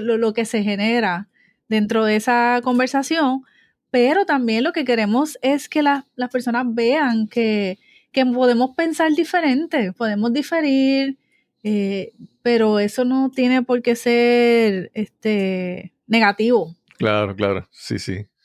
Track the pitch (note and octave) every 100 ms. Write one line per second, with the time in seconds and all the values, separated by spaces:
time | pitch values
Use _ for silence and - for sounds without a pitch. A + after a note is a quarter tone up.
0 | A3 A3+ A3+ A3 A3 A3+ G#3 G3+ G#3+ A#3+
1 | G#3 F3 G#3 _ _ _ - A3 G#3 A3
2 | G#3+ G#3+ A#3 A#3+ A#3+ B3 B3 B3 B3+ C#4
3 | C4+ D#4+ C4+ C4 - _ _ _ _ B3+
4 | B3 F4 G4 C#4+ A#3 A3 D4 E4+ B3+ A#3
5 | G#3 A#3 D4+ - B3+ C#4+ - D#4 D4 C#4
6 | - - B3 B3+ A#3+ A#3 B3 A3+ A#3 D4+
7 | C4+ A3+ G#3+ A#3+ A3+ G#3+ F#3+ F#3 _ _
8 | _ C4 B3+ B3 B3+ A#3 C4 D4 E4 D#4
9 | D#4+ D4+ D#4+ F4+ D#4 B3+ E4 D4+ F#3+ -
10 | A3+ G#3 A#3 B3+ C#4+ E4 D4+ C4+ C4+ C4+
11 | C4+ C4+ _ _ _ _ G#3+ G#3 G3 G3
12 | - - - _ A#3+ A#3 A3 G#3 G#3 -
13 | B3 C4 C4 C4 B3 B3+ B3 B3 A#3+ A#3
14 | A#3+ A#3+ A#3+ A#3+ A#3+ A#3 A3 F#3+ E3+ -
15 | G3+ _ A3 G#3 F#3+ F#3 F3+ F3+ F3 _
16 | - A3+ G#3 G#3 A3 A#3 E3 - _ -
17 | A2 G#2 G2+ G2 G2+ F#2+ F2+ - - A2
18 | - F#2+ G#2 _